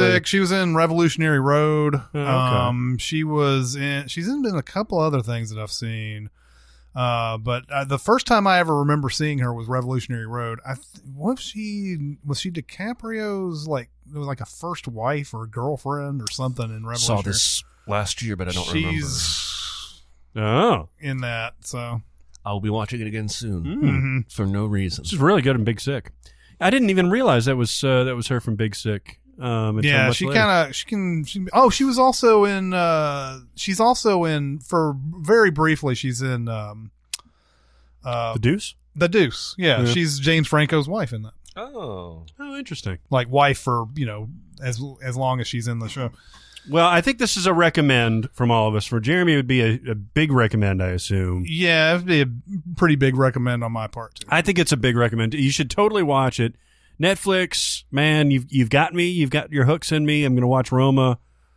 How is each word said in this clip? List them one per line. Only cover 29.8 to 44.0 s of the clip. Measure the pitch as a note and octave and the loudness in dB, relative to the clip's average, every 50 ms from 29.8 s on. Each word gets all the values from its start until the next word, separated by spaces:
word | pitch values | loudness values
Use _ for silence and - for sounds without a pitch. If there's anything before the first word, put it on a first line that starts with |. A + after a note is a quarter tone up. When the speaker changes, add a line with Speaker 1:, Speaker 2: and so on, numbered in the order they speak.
| C#3+ D3 | 2 4
Speaker 1:
Yeah, | C#3+ C3+ C3 C3 | 4 4 4 4
Speaker 2:
much | A#2+ - | 2 0
Speaker 1:
she | F#3 - | 0 0
Speaker 2:
later. | - A3 | 2 4
Speaker 1:
kinda, | G#3+ G#3 F#3 F3 D#3+ C3+ B2+ | 4 4 4 4 2 0 -4
she | - - | -8 -8
can, | - A3+ G3+ F#3+ F3+ E3+ D#3+ D3 | -6 -4 -4 -2 -2 -2 -2 -4
she, | - - G3+ F#3 F#3 - | -6 -6 -8 -6 0 4
oh, | A3+ C4 A#3 | 6 6 6
she | - - C4+ | 6 2 0
was | C4+ A#3+ B3+ | 2 4 4
also | C4 C4 B3 - B3+ A#3 A3 G#3 G3+ | 4 4 4 4 4 6 6 6 6
in, | G3+ G3 F#3+ F#3+ F#3 F#3 | 4 2 0 -2 0 0
uh, | F3+ F3 E3+ E3 D#3 D3+ D3 C#3+ C#3+ C3+ C3+ C3 C3 B2 - _ | 2 2 2 2 2 2 0 -2 -4 -6 -8 -10 -14 -16 -18 _
she's | - - G3 F#3+ F#3+ | -8 -6 -4 0 2
also | A3 A#3+ B3 - - A3 G3 F3+ E3+ | 4 4 4 4 2 2 2 4 2
in, | D#3+ D#3 D3 C#3+ C#3 C#3 D3 | 2 0 0 -2 -2 -4 -8
for | - - F3+ E3+ D#3+ D3+ C#3 C3+ C3+ D#3 E3+ F#3 | -6 -2 0 2 2 0 0 -4 -6 -8 -8 -6
very | D3+ D#3+ A3 A#3 A3 F#3+ | 0 4 6 6 6 4
briefly, | D3+ C#3+ D#3+ D#3+ D#3 - D3+ C#3 B2 | 4 2 2 2 2 0 0 -2 -2
she's | - - C3 B2 A#2+ | -2 -2 -4 -4 -4
in, | C3+ C3 B2+ A#2+ A#2 A#2 | -4 -4 -2 -4 -4 -4
um, | A2+ G#2+ G#2+ G#2 G#2 G#2+ A2 G#2 - _ _ _ - - - _ _ _ _ _ _ _ _ _ _ _ _ _ _ _ - | -6 -6 -8 -10 -12 -16 -18 -20 -20 _ _ _ -14 -14 -14 _ _ _ _ _ _ _ _ _ _ _ _ _ _ _ -8
uh, | B2+ B2 A#2+ A#2 A2+ A2+ | -6 -4 -4 -4 -4 -2
Speaker 2:
The | A2+ | 0
Deuce? | G#2+ B2 E3+ G#3 - - - _ _ _ - | 0 0 0 0 -4 -10 -16 _ _ _ -2
Speaker 1:
The | D3 F3 E3+ | 0 0 2
Deuce, | F3+ A3 E3+ A#2+ - - - - - - | 4 4 2 2 0 -4 -10 -10 -6 0
yeah. | F#3 D#3+ B2+ A2+ | 2 2 2 4
Speaker 2:
Yeah. | B2 | 2
Speaker 1:
She's | A#2+ A#2+ F3 E3+ D#3 C#3+ C#3 | 2 2 2 0 0 -2 -2
James | C3+ D#3+ E3 D#3+ D3+ - | 0 2 2 2 2 2
Franco's | D#3+ D3+ D3+ C#3+ D#3+ D#3 C#3 D3 | 2 2 2 2 2 0 0 -2
wife | F#3+ A3 E3 A2+ A#2+ | -4 -4 -4 -6 -6
in | G#2+ G#2+ | -10 -12
that. | A2 - - - - - | -12 -16 -20 -20 -20 -16
Speaker 3:
Oh. | F#3 A3+ C4+ C#4+ A3+ F3 B2+ G2+ F#2 F2 F2 E2 D#2+ E2 D#2 - - | -16 -14 -14 -12 -12 -10 -10 -10 -10 -10 -12 -14 -16 -18 -20 -18 -16
Speaker 2:
Oh, | C#4+ C#4+ C#4 | -14 -12 -12
interesting. | C#4 C4+ - D#3 - - G2+ F2+ - - _ | -12 -12 -12 -12 -10 -8 -8 -8 -8 -6 _
Speaker 1:
Like, | C#3 B2+ A#2+ A#2 | -2 -2 0 0
wife | C3 C#3+ C#3+ C#3+ C3 - | 2 4 4 4 2 0
for, | - C3 B2 A#2 A2+ A2 C#3 | -2 -2 -2 -2 -2 -4 -6
you | D#3 | -6